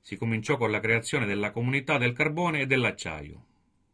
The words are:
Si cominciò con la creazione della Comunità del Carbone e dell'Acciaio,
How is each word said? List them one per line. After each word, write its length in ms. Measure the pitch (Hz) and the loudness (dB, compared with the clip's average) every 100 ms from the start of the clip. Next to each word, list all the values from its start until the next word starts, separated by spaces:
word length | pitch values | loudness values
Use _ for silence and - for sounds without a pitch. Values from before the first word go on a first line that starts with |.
Si 160 | - 98 | -12 -6
cominciò 400 | 117 113 110 143 | -2 -2 0 2
con 160 | 113 | 2
la 80 | 104 | 2
creazione 460 | 110 113 113 147 107 | 2 0 2 -2 0
della 260 | 101 104 | 0 -2
Comunità 440 | 110 123 135 131 143 | -2 0 0 0 2
del 160 | 123 | 2
Carbone 500 | 120 151 151 175 151 | 2 -2 2 0 0
e 40 | 135 | 2
dell'Acciaio, 760 | 131 117 98 87 78 73 73 - _ _ _ _ | 2 2 -2 -8 -8 -10 -16 -20 _ _ _ _